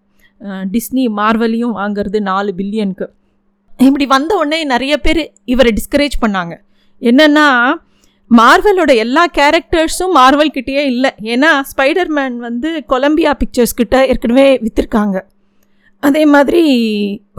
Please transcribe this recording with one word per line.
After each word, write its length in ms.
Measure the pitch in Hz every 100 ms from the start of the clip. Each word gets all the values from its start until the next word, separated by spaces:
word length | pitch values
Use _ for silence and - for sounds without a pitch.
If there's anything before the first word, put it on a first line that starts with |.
| _ _ _ _
அஹ், 240 | 202 190 190
டிஸ்னி 380 | 214 - 254 254
மார்வலையும் 680 | 208 208 220 226 226 240 208
வாங்குறது 440 | 202 202 202 214
நாலு 340 | 196 190 202 180
பில்லியனுக்கு. 500 | 196 214 202 185 - _ _ _ _ _ _ -
இப்படி 280 | 262 277 269
வந்த 300 | 269 302 415
உடனே 280 | 294 320
நிறைய 340 | 302 240 269 294
பேர் 340 | - 320 302 _ -
இவரை 280 | 254 240
டிஸ்கரேஜ் 520 | 208 - 285 285 - 226
பண்ணாங்க. 320 | 196 170 - _ _ _ _
என்னன்னா, 760 | 247 254 311 294 294 247 240 320 _ _ _ _ - 233
மார்வலோட 580 | 226 349 415 370 311 247
எல்லா 300 | 233 277 349 302
கேரக்டர்ஸும் 800 | 285 330 330 339 320 - 370 320
மார்வல் 380 | 254 285 302
கிட்டயே 320 | 277 240 269 285
இல்ல. 300 | 240 262 -
ஏன்னா 400 | 214 240 302 285 277 -
ஸ்பைடர்மேன் 600 | 269 359 349 302 269 240
வந்து 480 | 240 240 302 330 -
கொலம்பியா 440 | 262 277 311 311
பிக்சர்ஸ் 420 | 277 240 - 233 -
கிட்ட 320 | 226 254 262
ஏற்கனவே 500 | 254 233 247 277 254
வித்திருக்காங்க. 640 | 226 - - 226 208 185 - _ _ _ _ _ _ _
அதே 260 | 285 294 302
மாதிரி 380 | 285 269 349 320 247 226 208 208 208 _